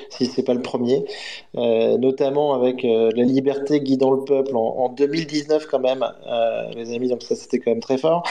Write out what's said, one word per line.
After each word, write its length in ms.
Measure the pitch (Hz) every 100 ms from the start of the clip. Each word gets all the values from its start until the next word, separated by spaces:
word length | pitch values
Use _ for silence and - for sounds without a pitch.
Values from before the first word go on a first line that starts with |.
| -
si 160 | - 123
c'est 160 | -
pas 140 | 131 123
le 60 |
premier, 440 | 127 123 120 139 - - - - - -
euh, 440 | 120 113 113 113
notamment 560 | 127 135 139 143 147 131
avec, 280 | 127 127
euh, 280 | 123 113 113 113
la 100 | 123
liberté 540 | 131 135 - - 151
guidant 300 | 135 135 131
le 140 | 135
peuple 320 | - 139 135 123
en, 60 |
en 280 | 113 - 123
deux 160 | 123 143
mille 220 | 160 156
dix-neuf 400 | 151 143 151 151
quand 100 | 135
même, 260 | 127 131 117 - -
euh, 440 | 120 113 113 113
les 240 | 110 117 120
amis, 140 | 127
donc 120 | 120
ça 140 | - 120
c'était 240 | - 123
quand 100 | 120
même 120 | 117
très 180 | - 131
fort. 240 | 156 170 -